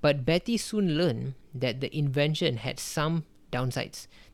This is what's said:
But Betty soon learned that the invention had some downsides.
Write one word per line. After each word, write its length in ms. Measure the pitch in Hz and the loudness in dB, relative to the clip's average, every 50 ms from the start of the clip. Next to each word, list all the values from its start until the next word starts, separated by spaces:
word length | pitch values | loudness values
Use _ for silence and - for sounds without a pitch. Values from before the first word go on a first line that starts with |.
But 240 | - 151 143 143 123 | 2 2 2 2 2
Betty 320 | 160 165 180 - 233 233 | 2 2 2 2 0 -2
soon 400 | 202 - - 220 214 196 175 151 | -2 -2 -2 0 2 2 2 2
learned 380 | 156 180 156 117 113 123 135 131 - - - - | 2 2 2 2 0 -4 -6 -8 -10 -14 -14 -4
that 280 | 127 131 127 113 131 | -2 -2 0 0 -2
the 140 | 139 - - | -4 -4 0
invention 640 | 151 147 139 131 143 143 156 156 - 180 151 123 | 0 0 2 2 2 2 2 2 2 2 0 0
had 220 | 110 - 135 131 - | 0 -4 -6 -6 -6
some 460 | - - - 160 147 160 165 165 156 - - - - - | -8 -6 -2 -2 0 0 0 -2 -2 -6 -12 -20 -10 -6
downsides. 560 | - 123 127 127 - 131 117 - - - - - - - - - | -4 -2 -2 -2 -2 -4 -6 -6 -10 -16 -18 -18 -20 -20 -20 -20